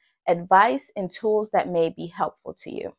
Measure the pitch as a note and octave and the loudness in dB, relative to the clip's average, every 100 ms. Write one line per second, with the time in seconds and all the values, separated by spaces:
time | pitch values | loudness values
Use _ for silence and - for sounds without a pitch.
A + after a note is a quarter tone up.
0 | _ _ - E3+ F3 F#3 A3 C4+ - - | _ _ -2 -2 4 6 6 2 -6 -8
1 | F#3 - A3 G#3+ G#3+ G3 - F3 E3 E3 | -8 -4 0 0 0 -2 0 0 0 -2
2 | E3+ F3 D#3+ - - - - - - | -12 -6 -6 -6 -16 -16 -14 -12 -12